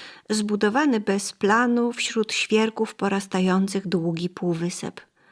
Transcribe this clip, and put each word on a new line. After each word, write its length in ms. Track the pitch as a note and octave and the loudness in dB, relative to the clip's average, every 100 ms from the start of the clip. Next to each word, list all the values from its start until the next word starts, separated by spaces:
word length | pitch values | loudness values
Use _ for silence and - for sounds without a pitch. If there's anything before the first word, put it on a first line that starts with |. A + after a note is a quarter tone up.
| - - - | -18 -12 -4
zbudowany 680 | G#3+ G#3 G#3 G#3 A#3+ D4+ A3+ | -2 0 2 2 2 2 2
bez 320 | G#3 G3 - | 0 -2 -4
planu 600 | - G3+ A3 B3 A#3+ A#3+ | -2 2 4 4 2 0
wśród 400 | A#3+ - A3+ G#3+ | -2 -4 -2 -2
świerków 640 | - - G#3+ A3 A3 A3 | -4 2 2 2 0 -6
porastających 920 | - G3 G3 G3 F#3 F#3 F#3 F#3+ G3 F#3+ | -2 -2 -2 -2 0 2 2 2 -2 -4
długi 400 | F3 E3 E3 F3 | -4 -2 -2 -4
półwysep. 720 | - F3+ E3 F3 - - - - _ _ | -4 -2 -2 -2 -6 -10 -12 -18 _ _